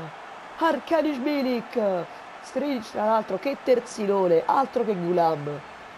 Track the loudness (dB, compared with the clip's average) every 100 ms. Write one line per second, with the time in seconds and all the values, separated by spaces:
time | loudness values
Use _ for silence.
0 | -10 -14 -16 -16 -16 -2 0 0 0 2
1 | 2 0 -2 0 0 0 -2 -2 0 0
2 | -4 -10 -16 -16 -8 -4 -2 -2 -4 -2
3 | 2 2 0 -2 -2 -2 2 2 2 -2
4 | 2 4 6 6 6 2 2 0 0 0
5 | 2 4 4 2 -4 -8 -10 -16 -18